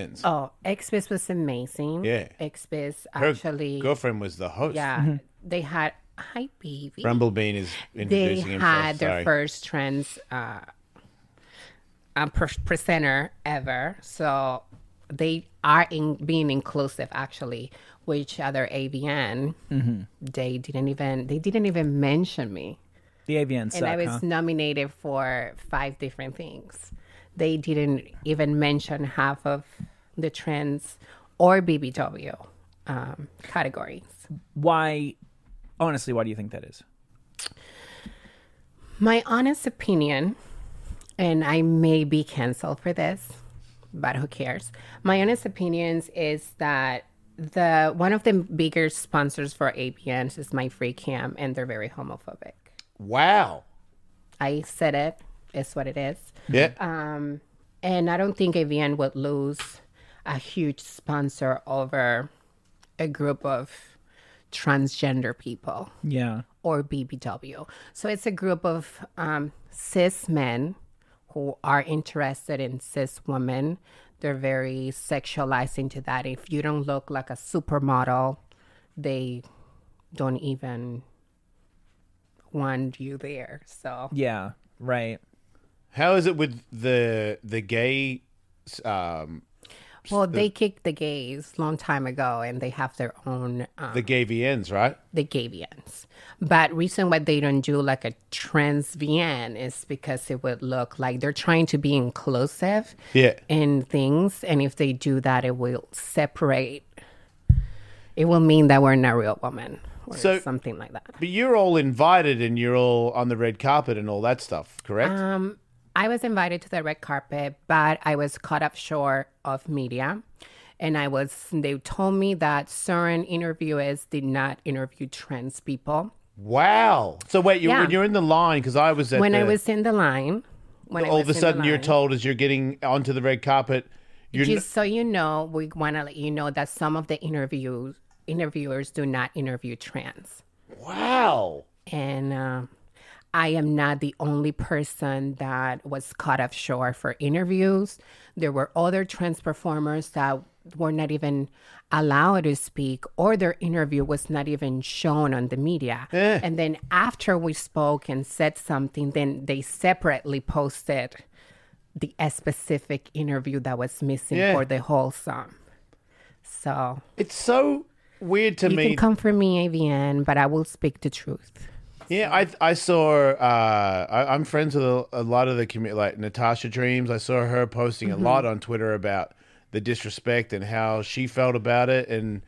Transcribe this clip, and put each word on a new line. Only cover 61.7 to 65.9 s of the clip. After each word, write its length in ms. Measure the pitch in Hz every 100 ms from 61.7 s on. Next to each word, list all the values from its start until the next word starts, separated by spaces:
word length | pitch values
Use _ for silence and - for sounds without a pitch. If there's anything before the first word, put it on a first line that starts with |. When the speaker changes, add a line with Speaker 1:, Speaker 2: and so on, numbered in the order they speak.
| 135 131 139 123 120 143 _ _ _ _ _ _ -
Speaker 2:
a 80 | 160
group 360 | 143 143 143
of 260 | 139 127 139 - - _ _ _ _ _ _
transgender 840 | - - 139 135 - 139 131 123 123
people. 540 | 120 120 - - -